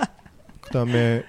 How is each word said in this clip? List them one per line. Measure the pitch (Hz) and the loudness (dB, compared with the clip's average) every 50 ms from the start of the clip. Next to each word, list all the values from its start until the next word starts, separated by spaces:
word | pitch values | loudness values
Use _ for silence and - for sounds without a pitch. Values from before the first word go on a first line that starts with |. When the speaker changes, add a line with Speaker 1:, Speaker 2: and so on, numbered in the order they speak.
| - - | -6 -6
Speaker 1:
<laughs> | - - - - - - - - - - - | -6 -10 -20 -20 -20 -20 -20 -20 -20 -20 -12
Speaker 2:
그다음에 | - - 127 120 120 120 117 117 117 117 117 - | -6 -4 -2 0 0 2 2 2 2 2 0 -4